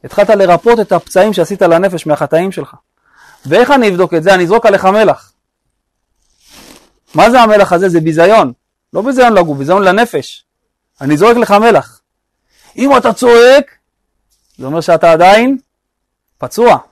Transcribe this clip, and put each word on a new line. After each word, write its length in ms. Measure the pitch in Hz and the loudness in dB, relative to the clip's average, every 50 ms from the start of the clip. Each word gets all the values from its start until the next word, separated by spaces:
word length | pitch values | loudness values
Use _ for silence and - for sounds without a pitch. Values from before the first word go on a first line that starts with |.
| - | -20
התחלת 260 | 135 - - 202 202 | -8 -4 -2 0 0
לרפות 500 | 226 202 190 175 175 165 - 226 233 226 | 2 0 2 2 0 0 2 0 0 0
את 120 | 208 - | 0 -2
הפצעים 420 | 185 170 - - - 190 185 214 208 | -4 -4 -4 -2 -2 0 0 0 0
שעשית 280 | 190 165 - 208 190 | -4 -4 -6 -4 -2
לנפש 440 | 196 170 165 165 185 196 185 165 - | 0 0 0 0 0 -2 -6 -6 -6
מהחטאים 460 | 156 147 143 151 143 - 160 180 196 | -6 -4 -4 -4 -4 -2 -2 -4 -4
שלך. 240 | 185 - 143 - - _ _ _ _ _ _ _ _ _ _ _ _ _ _ | -8 -12 -14 -16 -18 _ _ _ _ _ _ _ _ _ _ _ _ _ _
ואיך 260 | 135 147 202 240 247 | -2 0 0 2 2
אני 180 | 285 269 233 208 | 2 0 0 -2
אבדוק 240 | 185 175 185 165 - | 0 -2 -4 -2 -2
את 100 | 165 156 | -4 0
זה? 100 | 190 196 | 0 0
אני 100 | 185 180 | 0 0
אזרוק 220 | 165 196 233 233 | 0 -2 0 0
עליך 200 | 220 196 185 190 | 0 0 0 0
מלח. 480 | 190 190 214 220 185 135 - - _ _ _ _ _ _ _ _ _ _ _ _ _ _ _ _ _ _ _ _ _ _ _ _ _ _ - - - - - _ _ _ _ _ _ _ | 0 0 2 0 0 -2 -4 -8 _ _ _ _ _ _ _ _ _ _ _ _ _ _ _ _ _ _ _ _ _ _ _ _ _ _ -20 -20 -20 -20 -20 _ _ _ _ _ _ _
מה 160 | - 190 226 | 0 0 2
זה 100 | 240 262 | 4 2
המלח 320 | 233 220 214 208 196 - 180 | 2 2 2 2 2 0 0
הזה? 160 | 170 190 190 | -2 -2 0
זה 120 | 170 170 | -2 -2
ביזיון. 520 | 160 165 160 156 165 185 214 220 180 131 117 _ _ _ _ _ _ _ - | -2 -2 0 0 2 2 2 2 0 -2 -6 _ _ _ _ _ _ _ -10
לא 80 | 185 | -8
ביזיון 320 | 208 262 269 247 247 240 220 | -6 -4 0 0 2 2 2
לגוף, 240 | 190 175 160 147 139 | 2 0 0 -4 -8
ביזיון 260 | 139 143 180 202 196 | -4 -2 -2 0 0
לנפש. 640 | 185 180 208 240 233 - 151 - - - - _ _ _ _ _ _ _ _ _ _ _ _ | 0 0 0 -2 -4 -4 -10 -10 -10 -18 -20 _ _ _ _ _ _ _ _ _ _ _ _
אני 160 | 135 135 151 147 | -4 -4 -2 0
זורק 200 | 180 226 240 240 | 2 2 2 0
לך 140 | 226 - | 0 0
מלח. 500 | 202 202 214 233 214 151 - - _ _ _ _ _ _ _ _ _ _ _ _ _ _ _ _ _ - | 0 0 2 2 0 0 -2 -4 _ _ _ _ _ _ _ _ _ _ _ _ _ _ _ _ _ -6
אם 200 | 240 277 277 254 | -2 0 0 0
אתה 160 | - 247 214 | 0 -2 -4
צועק, 580 | - 254 240 233 233 240 254 262 285 - _ _ _ _ _ _ _ _ _ _ _ _ _ _ _ _ _ _ _ | -2 0 2 4 4 6 4 4 2 2 _ _ _ _ _ _ _ _ _ _ _ _ _ _ _ _ _ _ _
זה 80 | 131 | -12
אומר 160 | 131 147 170 | -8 -8 -8
שאתה 300 | 160 - 170 156 165 170 | -2 -2 -2 2 2 2
עדיין 460 | 165 160 170 185 202 220 233 254 277 254 _ _ _ _ _ _ _ _ _ _ _ _ _ _ _ _ | 2 4 4 4 4 4 2 -2 -4 -6 _ _ _ _ _ _ _ _ _ _ _ _ _ _ _ _
פצוע. 400 | - 123 - - 240 240 170 127 - _ | -16 -12 -4 0 0 0 0 0 -4 _